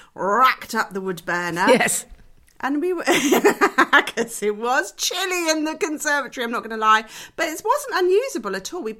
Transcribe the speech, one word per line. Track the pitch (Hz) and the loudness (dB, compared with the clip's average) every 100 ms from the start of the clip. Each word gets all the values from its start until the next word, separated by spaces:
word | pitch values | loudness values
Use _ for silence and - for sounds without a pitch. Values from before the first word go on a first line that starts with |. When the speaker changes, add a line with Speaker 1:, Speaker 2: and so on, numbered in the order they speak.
| - - | -18 -4
Speaker 1:
racked | 185 214 262 - - 226 | 0 4 4 4 -4 -4
up | 214 | -4
the | 190 | -6
wood | 190 175 - | -6 -6 -4
burner. | 175 175 170 202 | -4 -4 0 4
Speaker 2:
Yes. | 254 - - - - - - _ - | 4 2 -2 -8 -18 -20 -20 _ -8
Speaker 1:
And | 262 294 | -4 -2
we | 349 | -2
were, | 339 | -2
<laughs> | |
'cause | 262 349 262 - 403 - - - - 277 403 - 233 - | 0 2 4 4 4 4 0 2 4 4 2 -4 -6 -4
it | 208 208 | -4 -2
was | 240 277 359 | 0 0 -2
chilly | - - 359 381 359 330 | -4 -4 -4 -2 -2 0
in | 311 311 | 0 -2
the | 311 | -4
conservatory, | 330 302 302 285 240 262 233 | -4 -2 -2 -2 -2 -6 -6
I'm | |
not | 233 | -6
gonna | 220 220 | -6 0
lie. | 220 220 226 - - - | 4 4 2 -14 -14 -6
But | 320 | -4
it | 330 | -2
wasn't | 440 571 554 359 359 | -2 -2 0 0 4
unusable | 392 539 269 202 190 | 4 2 -4 -6 -6
at | 190 | -8
all. | 359 | -8
We, | 226 | -8